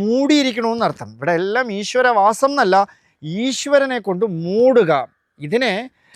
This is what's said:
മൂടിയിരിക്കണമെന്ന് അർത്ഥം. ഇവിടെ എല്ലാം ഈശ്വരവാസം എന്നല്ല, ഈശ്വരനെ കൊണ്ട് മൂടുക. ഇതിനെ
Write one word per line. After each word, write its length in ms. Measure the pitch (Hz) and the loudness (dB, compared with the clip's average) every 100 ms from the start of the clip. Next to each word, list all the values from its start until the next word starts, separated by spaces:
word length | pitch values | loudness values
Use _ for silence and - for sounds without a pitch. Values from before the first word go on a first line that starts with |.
മൂടിയിരിക്കണമെന്ന് 840 | 208 254 277 294 262 226 226 233 185 | 0 0 2 2 0 -2 -4 -2 -4
അർത്ഥം. 200 | - 107 113 | -4 -14 -6
ഇവിടെ 160 | 143 170 | -2 -2
എല്ലാം 260 | 196 233 247 202 | -2 -4 -4 -6
ഈശ്വരവാസം 720 | 202 247 254 220 202 220 277 | -4 0 2 4 2 2 0
എന്നല്ല, 220 | 285 202 190 202 _ _ _ 151 190 | 0 2 2 0 _ _ _ -10 -4
ഈശ്വരനെ 560 | 262 240 285 285 269 247 202 | -4 -4 0 2 2 -2 -4
കൊണ്ട് 180 | 180 220 165 170 | -2 -2 -4 -2
മൂടുക. 460 | 208 254 240 165 143 117 _ _ - 147 | 2 4 4 4 2 -2 _ _ -16 -4
ഇതിനെ 280 | 233 247 190 254 _ _ | -2 -2 -4 -8 _ _